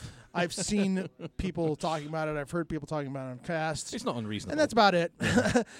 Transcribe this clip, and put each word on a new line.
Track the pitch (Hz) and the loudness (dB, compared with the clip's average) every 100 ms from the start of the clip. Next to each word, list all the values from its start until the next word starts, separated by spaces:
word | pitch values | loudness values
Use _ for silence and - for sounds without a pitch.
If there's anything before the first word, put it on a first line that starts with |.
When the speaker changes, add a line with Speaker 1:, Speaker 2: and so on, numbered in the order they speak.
| - - - | -16 -16 -6
Speaker 1:
I've | 175 175 | -2 -2
seen | - 180 208 196 190 185 - 160 - | -2 0 2 2 0 -2 -10 -12 -6
people | 185 165 160 147 | -4 0 -2 0
talking | 170 160 147 | -2 -2 -4
about | 160 156 | -4 -2
it. | 151 | -4
I've | 139 | -4
heard | 170 151 | -4 -2
people | 160 147 | -6 -4
talking | 151 139 | -4 -4
about | 139 131 | -6 -8
it | |
on | 127 | -10
cast. | - 165 160 143 - | -4 -2 -2 -4 -6
Speaker 2:
It's | 233 - | -6 -4
not | 120 | -4
unreasonable. | 107 107 - | -4 -4 -4
Speaker 1:
And | 302 | 0
that's | 294 | 2
about | 226 202 175 | 6 6 6
it. | 170 - | 0 0
<laughs> | - 190 214 247 214 | 2 4 4 2 0